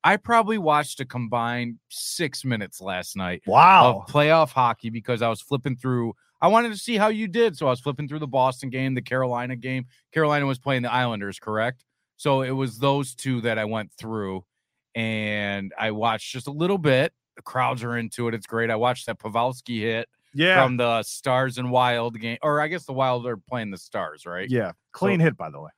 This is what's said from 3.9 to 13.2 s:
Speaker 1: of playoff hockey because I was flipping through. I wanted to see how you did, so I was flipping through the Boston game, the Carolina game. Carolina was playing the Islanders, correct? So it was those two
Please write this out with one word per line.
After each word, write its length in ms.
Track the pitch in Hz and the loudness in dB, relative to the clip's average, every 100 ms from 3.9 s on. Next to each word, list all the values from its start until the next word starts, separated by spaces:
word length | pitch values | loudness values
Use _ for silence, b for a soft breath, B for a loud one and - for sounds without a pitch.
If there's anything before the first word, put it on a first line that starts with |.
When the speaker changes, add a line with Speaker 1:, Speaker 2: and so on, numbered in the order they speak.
| 101 - | 4 0
Speaker 1:
of 60 | |
playoff 380 | 147 147 160 151 | 2 4 4 4
hockey 400 | 131 120 113 117 | 2 0 0 -8
because 320 | 113 107 117 | -8 -4 -2
I 60 | 117 | -2
was 120 | 110 | -2
flipping 360 | - 139 139 123 | -4 -4 -4 -4
through. 380 | 131 123 117 - _ _ | -2 -2 -4 -8 _ _
I 60 | 170 | 4
wanted 220 | 226 233 | 4 2
to 80 | 202 | -4
see 180 | - 220 | -4 2
how 120 | 214 | 2
you 200 | 220 220 | 0 -2
did, 280 | 196 226 147 | 2 0 2
so 100 | 139 | 0
I 40 | |
was 100 | 123 | 0
flipping 280 | 147 139 147 | -2 -6 -6
through 120 | 151 | -6
the 60 | 151 | -2
Boston 440 | 131 131 127 135 | 2 2 0 -8
game, 240 | 131 135 | -4 -2
the 80 | 127 | -2
Carolina 540 | 123 131 127 123 123 123 | -2 0 0 -2 -6 -8
game. 280 | 131 131 127 _ _ | -6 -6 -8 _ _
Carolina 360 | 160 151 147 143 | 0 2 2 0
was 120 | 127 | -2
playing 240 | 143 131 | -2 -2
the 100 | 120 | 0
Islanders, 460 | 123 123 110 101 95 | 0 0 -2 -6 -8
correct? 460 | - 107 117 127 _ _ _ _ | -4 -2 -2 -4 _ _ _ _
So 240 | 147 135 | 0 0
it 120 | 127 | 0
was 260 | 131 135 110 | -2 -4 0
those 360 | 139 139 135 | 2 2 -2
two 280 | - | -6